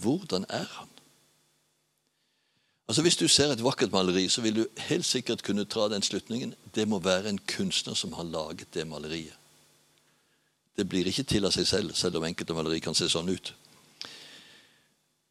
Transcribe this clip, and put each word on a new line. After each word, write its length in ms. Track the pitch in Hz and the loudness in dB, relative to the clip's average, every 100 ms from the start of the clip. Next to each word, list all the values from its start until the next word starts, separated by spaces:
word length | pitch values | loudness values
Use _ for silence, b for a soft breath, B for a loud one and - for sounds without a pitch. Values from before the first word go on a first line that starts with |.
hvordan 400 | 104 180 92 92 - | 0 0 -2 -4 -2
er 160 | 117 190 - | -6 -6 -12
han? 120 | - - _ _ _ _ _ _ _ _ _ _ _ _ _ _ _ _ _ _ - | -18 -20 _ _ _ _ _ _ _ _ _ _ _ _ _ _ _ _ _ _ -2
Altså, 140 | 113 170 | 4 4
hvis 100 | - | 4
du 120 | 165 | 6
ser 220 | - 147 | 6 6
et 100 | 117 | 4
vakkert 300 | 127 - 110 | 2 2 2
maleri, 300 | 95 92 92 92 | 4 4 4 4
så 140 | - | 2
vil 140 | 110 110 | 2 2
du 240 | 113 - - | 0 -4 -2
helt 160 | 170 - | 0 0
sikkert 380 | 131 123 110 - | 0 -2 -2 0
kunne 160 | 101 | -2
dra 220 | 98 113 104 | -2 0 0
den 140 | 101 | 0
slutningen, 540 | - 98 - 117 131 - - | -2 -2 -6 -6 -8 -12 -6
det 140 | 110 107 | 0 0
må 80 | 107 | 2
være 320 | - 92 107 | 2 2 0
en 80 | 98 | -4
kunstner 560 | - - 95 - - | -4 -2 -2 -2 -2
som 180 | 113 - - | -4 -6 -6
har 80 | 85 | -6
laget 480 | 80 78 90 - | -4 -6 -10 -10
det 80 | 85 80 | -6 -6
maleriet. 500 | 76 76 82 78 - _ _ _ _ _ _ _ _ _ _ _ _ _ | -8 -8 -8 -10 -16 _ _ _ _ _ _ _ _ _ _ _ _ _
Det 140 | - 92 | -4 0
blir 180 | 95 90 | 0 0
ikke 160 | 139 | 0
til 240 | 131 110 95 | 0 2 2
av 80 | |
seg 140 | 90 85 | 2 2
selv, 240 | 95 110 | 0 0
selv 240 | - 90 85 | -2 0 0
om 80 | 80 | -2
enkelte 300 | 87 87 82 | -4 -4 -2
maleri 240 | 78 82 | -2 -2
kan 160 | 82 80 | -2 0
se 80 | 85 | 0
sånn 240 | 82 87 | 0 0
ut. 220 | 90 - - _ - _ B B B B B B B B B B B _ _ _ | -4 -6 -16 _ -20 _ B B B B B B B B B B B _ _ _